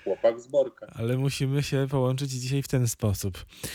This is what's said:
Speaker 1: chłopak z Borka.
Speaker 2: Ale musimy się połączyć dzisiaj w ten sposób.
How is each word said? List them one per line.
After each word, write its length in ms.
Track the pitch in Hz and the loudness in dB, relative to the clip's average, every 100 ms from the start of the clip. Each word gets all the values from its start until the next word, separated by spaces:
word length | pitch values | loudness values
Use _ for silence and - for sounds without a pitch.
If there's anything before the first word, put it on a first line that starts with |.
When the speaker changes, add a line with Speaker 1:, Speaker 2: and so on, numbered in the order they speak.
Speaker 1:
chłopak 360 | 101 92 113 117 | -4 2 2 2
z 80 | 123 | 0
Borka. 400 | 143 131 - 107 - | 0 0 -2 -12 -4
Speaker 2:
Ale 220 | 117 131 | -2 0
musimy 460 | 135 - 135 139 | 0 0 0 0
się 240 | 139 139 135 | 0 0 0
połączyć 420 | 139 127 131 139 | 2 2 0 -2
dzisiaj 320 | 127 127 139 | -4 -2 -2
w 40 | - | 0
ten 200 | 131 117 | 2 2
sposób. 580 | - 107 98 98 85 - - - | 2 0 0 -2 -8 -12 -12 -12